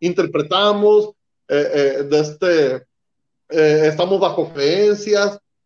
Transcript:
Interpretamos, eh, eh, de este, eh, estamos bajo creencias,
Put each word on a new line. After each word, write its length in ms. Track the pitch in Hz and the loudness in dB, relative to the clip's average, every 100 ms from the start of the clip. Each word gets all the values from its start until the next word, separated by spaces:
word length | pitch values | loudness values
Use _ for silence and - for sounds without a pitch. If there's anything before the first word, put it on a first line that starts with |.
Interpretamos, 1080 | 175 175 160 151 151 185 208 208 208 214 214 - _ _ - | -4 -2 -2 -2 -2 0 0 2 4 2 2 -6 _ _ -4
eh, 220 | 139 143 | -2 0
eh, 280 | 147 139 135 | 0 0 -2
de 180 | 139 151 | -2 -2
este, 540 | 151 151 185 165 135 127 - _ _ _ _ _ - | -2 -4 0 2 0 -2 -10 _ _ _ _ _ -6
eh, 380 | 156 151 151 156 | 0 2 4 2
estamos 320 | 151 180 196 | 0 -2 0
bajo 320 | 185 - 151 | 0 -2 -6
creencias, 840 | 143 143 185 208 202 214 202 202 202 _ _ | -2 -2 2 0 0 0 0 0 -4 _ _